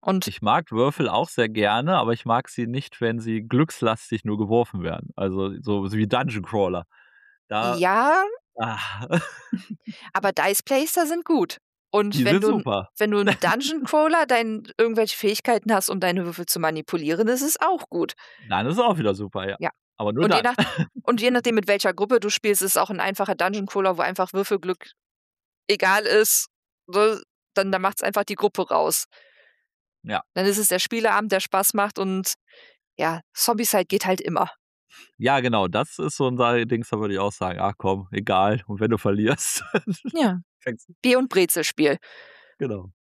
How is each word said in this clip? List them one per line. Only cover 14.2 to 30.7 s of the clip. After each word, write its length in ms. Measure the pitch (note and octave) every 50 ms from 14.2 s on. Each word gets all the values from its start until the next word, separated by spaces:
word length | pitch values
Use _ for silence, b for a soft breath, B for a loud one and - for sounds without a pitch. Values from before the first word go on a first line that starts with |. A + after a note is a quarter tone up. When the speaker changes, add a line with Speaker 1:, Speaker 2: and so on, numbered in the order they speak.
| D#4
Speaker 1:
dein, 440 | B3+ B3+ A#3 A#3 A3+ A3 G#3+ A3+ - -
irgendwelche 400 | - A3+ A#3 A3+ A3+ A3 G#3 -
Fähigkeiten 560 | - - G3+ G#3+ - - - A#3 G#3 - G#3+
hast, 160 | A3 F#3+ F#3+ -
um 120 | - F#3+
deine 260 | F3 F3+ F3 F#3 F3
Würfel 180 | E3+ E3+ F3+ F3
zu 160 | - - F3+
manipulieren, 680 | D#3+ D#3+ D#3+ D#3 D3+ - - E3+ D3+ D3 E3 E3+ A3 G#3+
ist 120 | B3 B3+
es 180 | C#4 D4+ D#4+ -
auch 280 | - E4 F#4+ - - _
gut. 240 | - F3 E3 - - B B B B B B A2+
Speaker 2:
Dann 160 | G2+ F#2 G#2+
ist 80 | C3 E3
es 40 | A3
auch 200 | A#3+ A#3 G3+ D#3+
wieder 160 | B2 G#2 F#2+
super, 340 | G2 G#2 G2 - G2+ F#2 G2
ja. 80 | G2 -
Speaker 1:
Ja. 120 | - - - _ _ _ _
Speaker 2:
Aber 160 | _ A2 G#2
nur 120 | G#2+ B2 E3
Speaker 1:
Und 100 | G3+ F#3
je 80 | -
Speaker 2:
dann. 120 | A#3 A#3+ B3+ -
Speaker 1:
nach, 280 | A#3+ - - - D#3+
Speaker 2:
<laughs> 160 | - _ C4 -
Speaker 1:
und 180 | - B3 A3
je 80 | G#3+ B3
nachdem, 240 | B3 B3 A#3 B3 A3+
mit 120 | A3 F#3+
welcher 280 | G3+ G3+ G3+ - G3+ E3+
Gruppe 260 | E3+ G3+ G#3 B3+ A#3
du 80 | G3 G#3
spielst, 320 | G#3 - - G#3+ G3+ G3
ist 120 | F#3 F#3+
es 40 | -
auch 140 | E3 E3+ -
ein 100 | G3+ F3+
einfacher 340 | - F#3+ G3 - G3+ - F#3+
Dungeon 300 | - E3+ F#3+ G3+ G#3+ G3
Crawler, 300 | G3 - G3+ G3 F#3+ F#3
wo 60 | E3
einfach 320 | E3 - F#3+ - F#3 - -
Würfelglück 560 | F#3+ G3 - G#3 F#3+ - F#3 F3+ _ - - - _ _ _ _ _ _ _ _ _ _ _ _ _ _
egal 380 | _ G#3 - F#3+ F#3+ F#3+ G#3 G#3+
ist. 440 | - F3 G#3+ A3 A3 - - - - _ _ _ _ _ _ _ -
So, 300 | F3+ G3+ G#3+ A3 A3 - - _ _ _ _ _ _
dann, 180 | - G3 F#3+
dann 80 | F#3+ F#3
macht's 220 | F#3 G3 G3+ -
einfach 220 | - - G3+ G#3 G3+
die 100 | - G#3
Gruppe 340 | - - G3+ _ - F3+ -
raus. 380 | - D#3+ D#3+ D#3 D#3+ - - b b b b b b b b b b b b b _ _ _ _ _ _
Speaker 2:
Ja. 200 | _ A2+ G#2+ - - _ _
Speaker 1:
Dann 100 | - F#3+
ist 140 | G3+ G3 G#3
es 100 | G#3+
der 120 | -